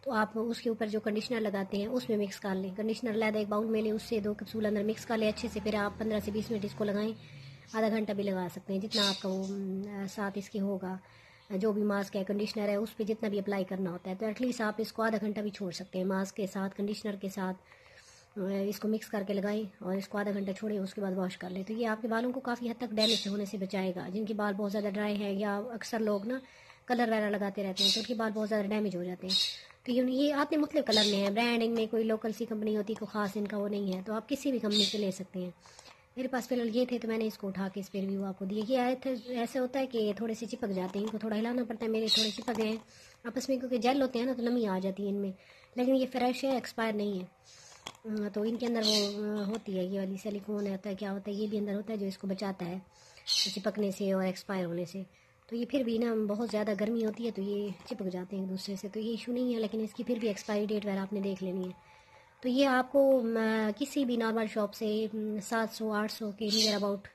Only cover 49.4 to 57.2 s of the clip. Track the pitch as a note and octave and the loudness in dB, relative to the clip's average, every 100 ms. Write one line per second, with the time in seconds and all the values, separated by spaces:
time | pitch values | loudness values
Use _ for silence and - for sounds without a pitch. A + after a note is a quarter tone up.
49.4 | G3 A3 G#3+ F#3+ F3+ G3 F#3+ F#3+ G#3+ G#3 | 0 -2 -2 -2 0 -2 -2 -4 -4 -6
50.4 | G3 G#3 G#3 F#3+ G#3 G3 G#3 G3 G3 G3+ | -4 -2 -2 -4 -4 -6 -4 -4 -4 -4
51.4 | G#3+ G#3 G#3 G3+ G#3 A3 G3 F#3+ G3 F#3 | -2 0 0 -2 -2 -2 -2 -4 -4 -2
52.4 | G3 F#3+ F3 F#3 F#3 - - - - - | -4 -4 -4 -6 -10 -20 -20 -18 -2 0
53.4 | - F#3+ G3+ G3+ G3+ G3 G3 F#3+ F#3 F#3 | 0 0 -2 0 -2 0 2 2 2 -2
54.4 | - G3 F3 E3+ E3+ F#3+ F#3 - _ _ | -4 -2 -2 -2 -4 -6 -12 -16 _ _
55.4 | - A#3 A#3+ C#4+ A#3 A3+ A#3 A3 G#3+ G3+ | -8 -4 0 0 2 2 2 2 2 0
56.4 | A#3 G#3+ G#3+ G3+ G#3 A#3 A3 G#3+ | 0 0 0 0 2 2 0 0